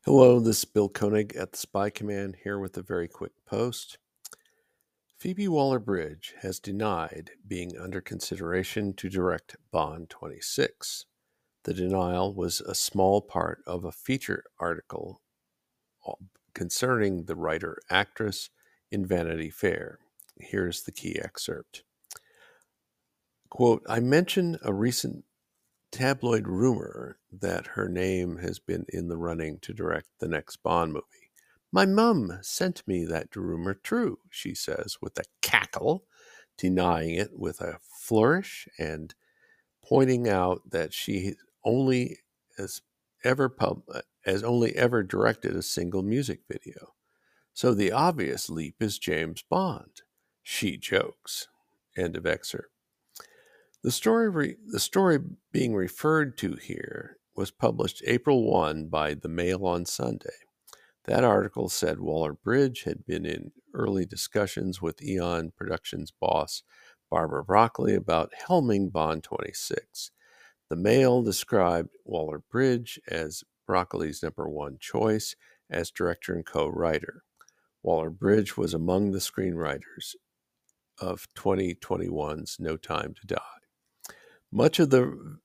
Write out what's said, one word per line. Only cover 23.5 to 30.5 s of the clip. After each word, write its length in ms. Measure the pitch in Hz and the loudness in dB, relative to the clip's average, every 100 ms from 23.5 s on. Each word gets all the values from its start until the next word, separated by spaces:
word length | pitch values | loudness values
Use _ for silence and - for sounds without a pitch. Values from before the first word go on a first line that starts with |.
Quote, 320 | - 123 117 - | 4 6 6 2
"I 140 | 113 | 0
mentioned 600 | 123 147 180 - 175 165 | 4 4 4 0 0 -2
a 80 | - | -2
recent 540 | 98 117 123 - - - _ _ _ _ _ _ | 0 0 0 -4 -8 -16 _ _ _ _ _ _
tabloid 540 | - 131 135 120 113 98 | -2 0 2 2 2 2
rumor 720 | 92 127 113 - 57 62 - _ | 2 4 4 -4 -10 -12 -14 _
that 340 | 95 95 87 - | -6 -2 -2 -4
her 220 | - 98 | -4 -2
name 480 | 90 92 92 90 85 | 0 0 0 -2 -4
has 240 | 90 90 | -8 -8
been 260 | - 87 - | -6 -6 -4
in 180 | 87 87 | -6 -6
the 80 | 82 | -4
running 420 | 85 82 78 73 | -4 -4 -6 -8
to 160 | - | -12
direct 320 | 104 85 80 - _ | -6 -4 -4 -6 _
the 80 | 85 | -4
next 340 | 78 - | -4 -6